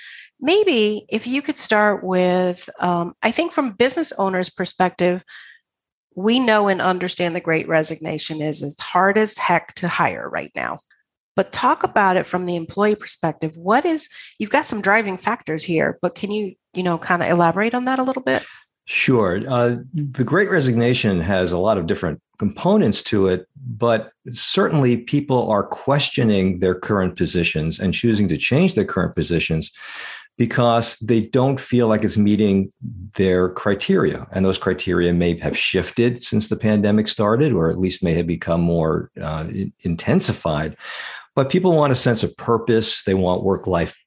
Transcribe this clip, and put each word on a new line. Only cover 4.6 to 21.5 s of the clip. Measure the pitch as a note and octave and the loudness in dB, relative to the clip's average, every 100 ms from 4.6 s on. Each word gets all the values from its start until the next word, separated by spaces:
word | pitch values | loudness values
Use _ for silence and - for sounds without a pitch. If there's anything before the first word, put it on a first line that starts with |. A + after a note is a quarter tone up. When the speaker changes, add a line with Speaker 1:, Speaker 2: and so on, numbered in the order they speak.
| F#3 - F3+ - F3+ F3+ - - - - _ _ _ _ _ | -8 0 -2 2 0 0 -6 -20 -20 -20 _ _ _ _ _
Speaker 1:
we | - G3+ A#3+ | -4 0 2
know | B3 G#3+ G3+ | 4 2 2
and | F#3 | 2
understand | F#3 F#3 F3+ - F3 | 0 0 -2 -2 -2
the | E3+ | -2
great | E3+ D#3+ D#3 | -2 -2 2
resignation | D#3+ D#3 D#3+ D#3 D#3+ - D#3 | 0 0 -4 -6 -6 -6 -4
is, | D3+ D3 | -4 -4
it's | C#3+ - | -6 -8
hard | - F3+ F#3+ G3+ | -4 2 2 2
as | G#3+ - | 0 -2
heck | - E3+ - - | 0 0 -2 -8
to | F3 | -6
hire | - D3 E2+ - | 0 -2 -2 -8
right | D#2 D2 | -8 -8
now. | - B1 D#2+ _ _ _ _ _ | -8 -8 -8 _ _ _ _ _
But | - F#3+ | -4 -2
talk | - B3+ D#4 | 0 0 2
about | - - G3 F#3 | 0 2 2 2
it | - | 0
from | F3+ | -4
the | F3+ F3 | -4 -4
employee | E3 - G#3 G#3 | -6 -2 0 0
perspective. | - - E3 D#3 D#3+ D#3+ | -4 -4 -4 -4 -8 -6
What | F3 A#3 E4+ | 0 2 2
is, | D#4+ - - - _ | -2 -6 -14 -20 _
you've | G#3+ | -2
got | D4 - | 0 0
some | G#3+ | -2
driving | G3 G#3 G#3 F#3 | 2 2 0 -4
factors | - A#3 - D#3+ | -4 -6 -6 -6
here, | - D#3+ C#3+ - | -2 0 0 0
but | F3 | -6
can | - G3 | -6 -6
you, | G#3+ G3+ - _ | -4 -6 -10 _
you | F3+ | -4
know, | F3+ E3 | -2 -2
kinda | - F3 - | 0 -2 2
elaborate | F3 E3+ E3+ A3 | 2 2 2 0
on | B3 | -2
that | B3 C4 | -2 -2
a | |
little | B3+ C4 | -2 -4
bit? | C4 C4 - - _ _ - | -2 -4 -4 -20 _ _ -6
Speaker 2:
Sure. | - - B2+ G2 F2+ A#2 | -2 2 4 2 0 -2
Uh, | B2+ A#2+ A#2+ B2+ | 0 2 0 -6
the | D#3+ D3 B2+ | -6 -6 -4
Great | A2+ D#3 G3 | 0 2 2
Resignation | F3+ C3 A2+ A#2+ B2 A2 F#2 | 2 2 2 2 2 0 0
has | E2 F#2+ F2+ | 0 0 0